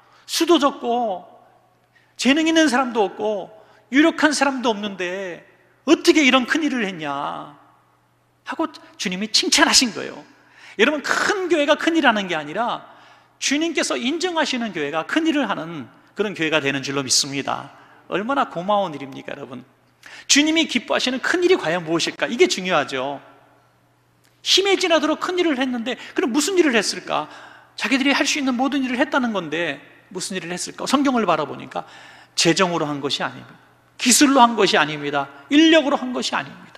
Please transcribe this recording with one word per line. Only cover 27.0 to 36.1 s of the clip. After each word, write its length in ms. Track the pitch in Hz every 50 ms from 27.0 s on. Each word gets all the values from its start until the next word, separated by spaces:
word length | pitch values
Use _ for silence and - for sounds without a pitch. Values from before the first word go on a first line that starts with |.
| - - 151 147 151 - - - - - - - - _ _
자기들이 360 | - - 208 262 262 269 277 262
할 140 | - 311
수 120 | 277 - 311
있는 160 | 269 269 254
모든 300 | 233 262 277 - 285 262
일을 140 | 240 254 233
했다는 340 | 302 - - 285 247 233 214
건데 480 | 190 175 151 147 165 175 156 139 - - - - _ _ -
무슨 280 | - 180 - - 190
일을 160 | 185 170 170 175
했을까? 340 | 175 - - - - 180
성경을 400 | 175 - 285 277 285 254 240 214
바라보니까 600 | 175 165 156 151 135 127 131 135 135 - - 165 - - - - - - - - _ -
재정으로 500 | - - 170 160 151 196 175 170 165 156
한 140 | 147 147 139
것이 220 | 135 139 - - 180
아닙니다. 300 | 131 123 127 123 - - - _ _ _ _ _ _ _ -
기술로 420 | - 254 220 - 302 269 277 277
한 140 | 240 233 233
것이 220 | 214 202 170 214
아닙니다. 520 | 180 151 147 156 147 143 143 139 143 139 - - - - -
인력으로 460 | 277 294 320 320 330 320 269 285 285
한 160 | 240 254 254